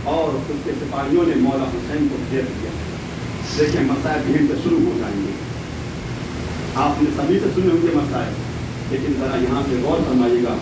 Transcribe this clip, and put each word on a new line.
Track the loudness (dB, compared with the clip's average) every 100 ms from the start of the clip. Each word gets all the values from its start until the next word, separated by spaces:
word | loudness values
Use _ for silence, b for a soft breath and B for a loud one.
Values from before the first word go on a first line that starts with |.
اور | 0 0 0 -2 -4
اس | -6 -4
کے | -4
سپاہیوں | -4 -4 2 4 4
نے | 4
مولا | 4 2
حسین | 0 -2 -2 0 0
کو | 0 -2
گھیر | -2
لیا۔ | -2 -4 -6 -6 -6 -8 -8 -8 -8 -8 -6 0
دیکھیں، | 2 4
مسائل | 2 2 0 0 2
یہیں | 4 4
سے | 2
شروع | 2 4
ہو | 4 0
جائیں | -2 -2
گے۔ | -4 -4 -8 -8 -8 -8 -8 -8 -6 -6 -6 -6 -6 -6 -4 0
آپ | 0 2
نے | 2 2
سبھی | 2 2
سے | 2 2
سنے | 4
ہوں | 4
گے | 4 2
مسائل، | 0 -2 -2 -4 -6 -6 -6 -6 -4
لیکن | -2 0 0
ذرا | 0 0
یہاں | 0 0 0
سے | 0
غور | 2 2
فرمائیے | 4 4 4 4
گا۔ | 2 -2